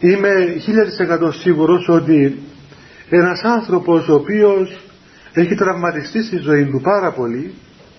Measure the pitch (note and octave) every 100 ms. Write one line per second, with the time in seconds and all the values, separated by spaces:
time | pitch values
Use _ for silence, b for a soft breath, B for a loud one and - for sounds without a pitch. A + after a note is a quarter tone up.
0 | F3 G3 G3+ F#3+ F3+ D#3+ G#3 A3 G3 -
1 | E3+ E3 E3 - F3+ D#3 D#3 F3 F3 E3
2 | D3 D#3 C#3 C3+ - - - B B B
3 | - F3 F3 F3 A3 A#3 A3 F3+ E3+ E3
4 | D#3+ D3 D3 G#3 G#3 G3 F#3 - - -
5 | B B B E3 E3+ A3 F#3+ F3 F3 D3+
6 | - A3+ A3 F3+ D3 D3 C#3 C3+ F3+ G3+
7 | F3+ C3+ A#2+ A#2+ F3 F#3 - - -